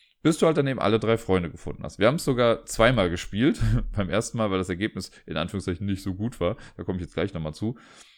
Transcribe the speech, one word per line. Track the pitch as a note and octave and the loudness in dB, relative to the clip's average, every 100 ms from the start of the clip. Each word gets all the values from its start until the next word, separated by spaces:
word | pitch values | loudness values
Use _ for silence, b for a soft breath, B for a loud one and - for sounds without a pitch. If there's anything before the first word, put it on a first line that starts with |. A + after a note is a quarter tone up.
| B _ | B _
bis | D3+ E3 | 0 4
du | E3 | 4
halt | C#3+ | 4
dann | C#3 | 0
eben | B2+ | 0
alle | G2+ A2 | 2 2
drei | G#2+ A2+ | 2 0
Freunde | - F#2+ E2 | 2 0 0
gefunden | - - - | -8 -12 -10
hast. | - - | -12 2
Wir | A2 | 2
haben's | D#3+ | 2
sogar | D3 A#2+ A#2 - - | 0 2 2 2 -2
zweimal | - A#2 A#2+ F2+ | 4 4 6 2
gespielt, | E2+ - G2+ C3+ - A2 A#2 | 0 -4 2 2 2 2 2
<laughs> | - | 0
beim | - F#2 | -4 0
ersten | G2 - A#2 | -2 -2 -2
Mal, | G#2 | 0
weil | F#2+ | 0
das | F#2 | 0
Ergebnis | F2 A2 G2 - B | -2 -4 -6 -12 B
in | - D#2 | -8 -6
Anführungszeichen | E2+ G2 F#2 E2+ G2+ | -4 -4 -4 -4 -4
nicht | G2 | -4
so | G2 | -4
gut | F#2 A#2 - | -6 -6 -2
war, | F2 - B - | -4 -4 B -10
da | |
komme | F#2 F#2 | -6 -6
ich | |
jetzt | E2+ | -6
gleich | D#2+ - | -4 -4
nochmal | E2 D#2 | -4 -8
zu. | - G#2 - B B B | -6 -6 -6 B B B